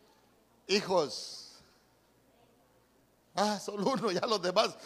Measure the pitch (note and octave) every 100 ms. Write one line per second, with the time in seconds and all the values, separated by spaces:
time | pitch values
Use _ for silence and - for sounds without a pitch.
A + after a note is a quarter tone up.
0 | _ _ _ _ _ _ - G3+ F3 F#3
1 | C#3 - - - - - - _ _ _
2 | _ _ _ _ _ _ _ _ _ _
3 | _ _ _ F3 G#3 G#3 - G#3 G3 B3+
4 | G#3 F3+ B3 G#3+ F3 F3+ A3+ -